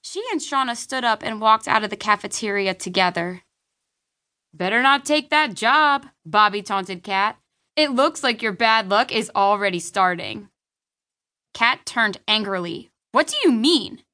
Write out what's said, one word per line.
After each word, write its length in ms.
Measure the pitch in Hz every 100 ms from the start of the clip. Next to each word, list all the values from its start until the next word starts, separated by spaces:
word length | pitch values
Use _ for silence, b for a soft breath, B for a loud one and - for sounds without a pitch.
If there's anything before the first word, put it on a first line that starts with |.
| -
She 120 | 381 480
and 80 | 359
Shauna 360 | - 269 262 240
stood 280 | - 262
up 180 | 240 220
and 180 | - 220
walked 280 | 220 220 -
out 160 | 220
of 60 | 208
the 60 | 202
cafeteria 760 | 220 208 202 - 214 202 190
together. 720 | 185 190 185 180 175 175 180 _ _ _ _ _ _ _ _ _ _ _
"Better 300 | - 185 226
not 220 | 269 277
take 260 | 277 302 294
that 240 | 302 302
job," 540 | 185 226 285 302 277 - _ 160
Bobby 360 | 208 208 202
taunted 420 | 202 196 180 180
Kat. 340 | 208 190 208 - _ _ _ -
"It 160 | 302
looks 320 | 254 302 302
like 180 | 254 233
your 80 | 226
bad 380 | 185 226 220 190
luck 240 | 202 247
is 180 | 214 214 -
already 420 | 196 208 202 175
starting." 720 | 165 202 185 175 98 110 101 _ _ _ _ _ _ _ _ _ _
Kat 320 | - 233 262 -
turned 320 | 240 214 185 -
angrily. 640 | 214 202 190 175 170 - _ _
"What 160 | - 320
do 80 | 605
you 80 | 415
mean?" 500 | 226 262 320 190 - _